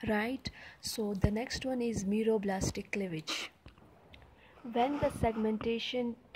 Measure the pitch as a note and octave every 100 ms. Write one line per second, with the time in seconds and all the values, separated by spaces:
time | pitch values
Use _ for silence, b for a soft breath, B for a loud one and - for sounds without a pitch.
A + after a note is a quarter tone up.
0 | A3 G#3+ A3 C4 - B B B - -
1 | G#3 G3+ G#3+ G#3 C4 - C4 B3+ A#3+ G#3
2 | G3 G#3 A3 A3 G3 F#3+ F#3 - G3+ G#3
3 | F#3+ D#3+ D#3+ - - - - - - -
4 | - - - B B - B3 A#3 B3+ C#4+
5 | C#4+ - A#3+ A3 A3 A3 A#3 A#3 - B3
6 | A#3+ A#3 -